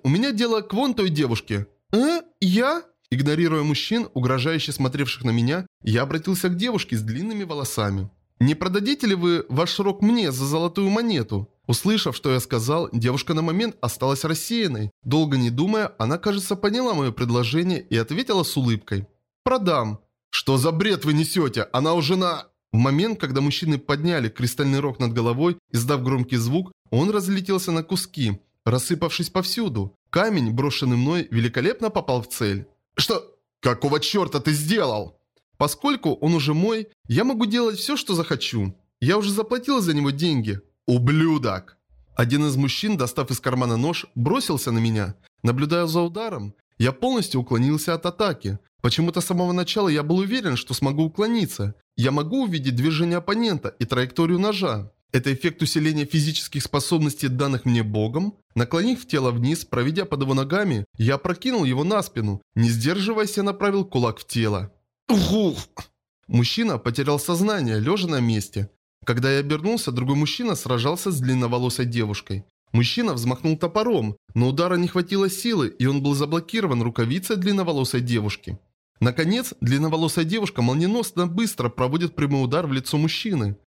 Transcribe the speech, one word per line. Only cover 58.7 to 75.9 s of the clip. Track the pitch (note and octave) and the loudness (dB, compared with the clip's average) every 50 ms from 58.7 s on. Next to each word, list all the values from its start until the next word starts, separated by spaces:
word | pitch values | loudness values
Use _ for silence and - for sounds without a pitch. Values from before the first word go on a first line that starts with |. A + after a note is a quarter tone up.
| - E3 F#3+ A#3+ B3+ B3 - | 0 0 2 2 0 -2 -2
тело | - - D3+ C3+ B2+ | -2 -2 0 2 2
вниз, | A#2+ A#2+ A#2+ C3+ D#3+ E3+ - | 2 2 2 0 0 -2 -4
проведя | - - C3 A#2+ C#3 D#3 F#3 F#3+ | -4 -2 0 0 0 0 -2 -2
под | - D#3 C#3 C#3 | -2 -2 -2 0
его | C3+ C3+ | 0 0
ногами, | C3+ C3+ C#3 D#3+ G3 G#3 F#3+ C3+ G#2+ G2+ - - - | 0 0 0 0 0 0 0 0 -2 -4 -6 -4 0
я | A2 A#2+ C3+ | 2 2 2
опрокинул | C3+ - F3 F3+ - - C4 B3+ A3+ D#3+ | 0 0 -4 -4 -2 -2 -2 0 2 2
его | B2+ B2+ C3 D3+ | 2 2 0 0
на | F3+ G#3+ G#3 F#3 | 0 0 0 -2
спину. | - - B2 A2 G#2 G2 G2 - _ _ | -2 -4 -4 -2 -2 -2 -4 -8 _ _
Не | A2+ A#2 A#2 | 2 2 2
сдерживаясь, | A#2 A2+ A2+ C#3+ F3+ G3+ F#3+ G#3+ A3+ G#3+ G#3+ G3+ - | 2 2 0 0 0 0 0 0 0 0 0 0 0
я | G#3 G3 | 0 -2
направил | G3+ G3 G3 G3+ G3+ G3 G3 F#3+ | -2 -2 0 0 0 2 0 0
кулак | F#3+ - C3+ A#2+ A#2 - - | 0 0 0 0 0 0 -4
в | - | -10
тело. | - - B2 A2+ G#2+ G#2 F#2+ G2 G2 - _ _ _ _ _ _ - | -4 -2 0 0 2 0 -2 -4 -6 -10 _ _ _ _ _ _ 2
Ух! | A#3+ G3+ F3 D#3 F#3+ A3 G#3+ F3+ C3 - - - _ - - - _ _ _ _ _ _ _ | 2 4 4 4 2 2 2 2 0 -2 -8 -14 _ -18 -20 -20 _ _ _ _ _ _ _
Мужчина | - - A#2+ A#2+ A#2 - G#3+ A#3 A3+ D#3+ A2+ | 0 2 2 2 2 0 0 0 0 0 -2
потерял | - A#2+ A#2+ C#3+ C#3 C#3+ D3 C#3+ | -2 -2 -2 0 0 0 0 0
сознание, | - - F3 E3 F#3+ G#3+ G#3+ G3 C#3+ A#2 A2 G#2+ | 0 -2 0 0 0 0 0 0 0 0 0 0
лежа | G#2+ C3 F#3 G#3 F#3 E3+ | 0 0 0 0 0 -2
на | D#3 C3+ | 0 0
месте. | A#2+ A#2 A2+ G#2+ G2 - - G2+ G2+ G2+ - _ _ _ _ _ - | 2 2 2 0 -2 -4 -4 -6 -6 -6 -8 _ _ _ _ _ -4
Когда | - A#2+ A#2+ A#2+ C3+ C#3 | -2 0 0 2 2 0
я | C#3 | 0
обернулся, | C#3+ C#3+ D3+ D3+ D#3+ G3+ A#3 A3+ - - | 0 0 -2 -2 0 -2 -2 -2 -2 -4
другой | A#2+ B2 B2+ C3 C#3 | -4 -2 0 0 2
мужчина | C#3+ D3+ D3 - - A#3+ A#3 F3+ | 2 0 0 -2 -2 -2 -2 -2
сражался | - - B2 B2+ A#2 A2+ C#3 E3+ F3+ - G3+ | -4 -2 -2 -2 0 0 0 -2 -2 -2 -2
с | F3+ C#3 | -2 0
длинноволосой | B2+ B2+ C3 B2+ B2 A#2 A#2+ B2 B2 B2 A#2+ - B2+ | 0 0 0 0 0 0 0 0 0 -2 -2 -2 -2
девушкой. | A#2+ A#2 A#2+ A2 G#2 G#2 - - - G2 G2 - - _ _ _ _ - | -2 0 -2 -2 -2 -2 -6 -6 -6 -8 -8 -8 -10 _ _ _ _ 2
Мужчина | A#2 B2 A#2+ - A#3+ A#3+ A3 D3 | 2 2 2 0 0 0 0 -2
взмахнул | A#2+ A2+ B2 B2+ B2+ - D#3+ D#3 D#3 | 0 -2 -2 -2 0 0 -2 0 0
топором, | - E3 E3 G#3 A3 B3 A3+ D#3+ A2+ G#2+ G2+ - _ - - | -2 -2 0 0 0 2 2 0 0 -2 -6 -8 _ -4 0
но | A#2 A#2+ B2+ | 2 2 2
удара | C3+ C#3+ E3+ F3+ F3+ | 2 2 2 2 2
не | F3 F3 F3 | 2 0 0
хватило | - F3+ F3 F3+ G3 G3 G3 F#3+ | 0 -2 0 0 0 0 0 0
силы, | F#3+ - - A#3+ A3+ F#3 C3+ G#2+ | 0 -2 -2 0 0 0 0 -2
и | - - B2 | 0 0 0
он | C3 | 2